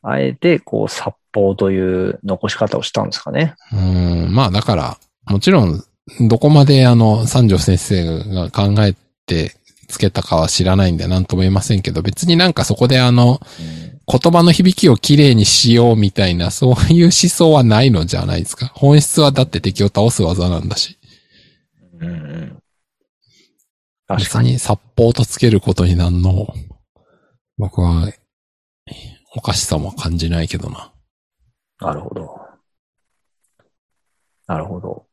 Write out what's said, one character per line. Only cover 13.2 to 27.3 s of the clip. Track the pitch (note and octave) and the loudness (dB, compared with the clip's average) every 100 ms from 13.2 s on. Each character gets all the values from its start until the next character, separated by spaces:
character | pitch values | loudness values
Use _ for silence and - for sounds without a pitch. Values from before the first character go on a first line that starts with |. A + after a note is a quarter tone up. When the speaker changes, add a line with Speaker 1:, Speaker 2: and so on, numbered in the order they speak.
| A#2+ C3+ - - | 4 2 -6 -16
Speaker 1:
う | |
ん。 | - D#2+ E2 - - | -16 -14 -16 -18 -4
Speaker 2:
言 | B2+ E3+ | 0 2
葉 | E3+ | 4
の | E3+ | 4
響 | E3 F3+ | 4 2
き | F3+ F3+ | 4 2
を | A2+ | 2
き | - C#3+ | 4 4
れ | C#3+ | 6
い | A#2 | 4
に | |
し | G2+ - B2 | 2 2 4
よ | A#2 A#2+ | 4 4
う | A2 | 4
み | G2+ | 2
た | - F#2+ | 0 -2
い | F2 | 0
な、 | F2 | -4
そ | - B2+ | -2 0
う | B2+ - | 2 4
い | E3 | 4
う | E3+ | 4
思 | |
想 | - E3+ - E3 | 4 0 2 4
は | D3+ A#2+ | 4 4
な | G#2+ | 4
い | C3+ | 4
の | G2+ E2 | 2 0
じ | - | -4
ゃ | F2+ | -4
な | F2 | -4
い | |
で | F2 | -6
す | - | -8
か。 | B2+ | -12
本 | - C#3 D3+ | 0 4 4
質 | C#3+ - | 4 0
は | D3 | 0
だ | C3+ | 2
っ | B2+ | -2
て | E2+ | -2
敵 | G2+ F#2 | -4 -2
を | G2 | -2
倒 | - A2 | 0 0
す | - | 0
技 | F2+ F2+ F2 | -2 0 -2
な | E2+ | -2
ん | F2+ | -6
だ | - | -6
し。 | - - _ _ _ _ _ _ _ _ F2+ F2 | -8 -10 _ _ _ _ _ _ _ _ _ -14
Speaker 1:
う | E2 | -12
ん | |
う | |
ん。 | E2+ D2+ D#2+ D2 - _ _ _ _ _ _ _ _ _ _ _ _ _ _ _ | -12 -14 -14 -16 -20 _ _ _ _ _ _ _ _ _ _ _ _ _ _ _
確 | F#2+ G2+ | -6 -4
か | A2+ | -2
に。 | A#2+ | 0
Speaker 2:
別 | |
に | B2 | -2
殺 | - A2 _ - | -4 -6 _ 0
法 | A#2 | 2
と | A#2+ A2 | 2 -4
つ | - | 0
け | B2 | 2
る | G#2+ | 2
こ | - | 0
と | F2+ F2 | -2 0
に | F2 | 0
な | F2 | 0
ん | F2 | 0
の、 | F#2 F#2 G#2 - - - _ _ _ _ _ | 0 0 -4 -12 -18 -20 _ _ _ _ _